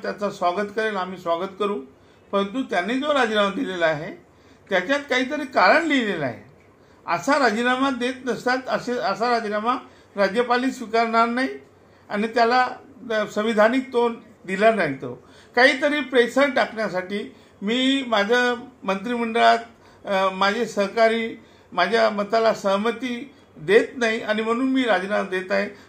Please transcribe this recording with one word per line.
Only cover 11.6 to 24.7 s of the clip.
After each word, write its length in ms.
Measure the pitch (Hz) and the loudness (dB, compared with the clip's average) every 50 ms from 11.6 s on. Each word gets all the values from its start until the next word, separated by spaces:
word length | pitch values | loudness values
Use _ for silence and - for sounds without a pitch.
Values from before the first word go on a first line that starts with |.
| - - _ _ _ - - _ _ - | -16 -20 _ _ _ -20 -20 _ _ -8
आणि 180 | - 202 220 | -4 -4 -4
त्याला, 420 | 220 220 254 233 226 247 254 254 247 - - - - - - - - | -2 2 2 4 4 4 2 2 0 -4 -12 -18 -20 -20 -18 -8 -4
अ, 160 | 220 214 208 208 - | -2 -2 -2 -2 -4
संविधानिक 580 | 208 214 226 226 208 208 226 247 269 - - | -2 -2 0 4 4 4 4 4 0 -2 -2
तोंड 220 | - 240 240 233 226 - - - - _ - | 0 0 0 0 -2 -6 -14 -20 -20 _ -8
दिला 260 | 175 190 190 208 226 | -6 -2 4 4 4
नाही. 220 | 220 202 175 147 135 | 4 4 0 -2 -2
तो 300 | 135 147 123 123 - - - - - - - - | -6 -8 -10 -12 -12 -18 -20 -20 -20 -20 -4 2
काहीतरी 440 | 240 254 277 302 262 311 294 294 302 | 4 4 4 4 4 0 0 0 0
प्रेशर 500 | 269 - 277 247 247 240 - 262 285 285 | -4 2 2 2 2 4 4 2 2 2
टाकण्यासाठी 840 | 247 247 214 - 233 220 214 185 170 185 185 185 202 208 233 269 - - - - _ _ | 2 0 0 0 -2 -6 -4 -4 -4 -6 -6 -4 -6 -8 -8 -10 -14 -20 -20 -20 _ _
मी 420 | 196 202 233 254 262 262 269 277 262 | -4 -2 0 2 2 2 2 0 0
माझं 480 | 240 226 202 202 208 240 247 247 247 247 233 262 - - _ - | 0 0 0 2 2 2 2 2 0 -2 -4 -8 -16 -20 _ -4
मंत्रिमंडळात, 720 | 190 190 196 196 240 247 233 233 226 220 233 233 226 233 226 233 - - _ _ - - - - | -4 -4 -4 -4 -4 -4 -4 -4 -2 0 4 6 6 6 4 0 -8 -18 _ _ -20 -20 -16 -6
अ, 240 | 202 202 190 190 190 | -2 0 0 0 0
माझे 380 | 190 185 196 202 208 240 233 | 0 2 0 0 2 0 -2
सहकारी 720 | 214 - 208 202 190 196 226 226 226 220 226 226 226 - - - - - _ _ _ | -2 0 -2 -2 0 2 4 4 4 4 0 -2 -6 -8 -12 -18 -20 -20 _ _ _
माझ्या 380 | - 180 180 190 220 226 220 220 | 0 0 0 2 4 4 2 2
मताला 440 | 208 202 202 202 220 226 226 226 208 | 2 -2 -2 0 0 2 2 2 2
सहमती 800 | - - 196 190 202 208 233 220 - 262 254 240 240 269 - - - - _ _ | 2 0 0 0 0 0 -2 -4 -4 -6 -6 -6 -8 -10 -14 -18 -20 -20 _ _
देत 300 | - 156 156 196 240 269 - - | -12 0 4 6 6 4 4 -4
नाही 240 | 269 233 220 220 226 | -2 -2 -2 -2 -2
आणि 220 | - 208 214 214 | -4 -4 -2 -2
म्हणून 260 | 220 220 233 240 269 | 0 0 0 0 0
मी 160 | 262 | 0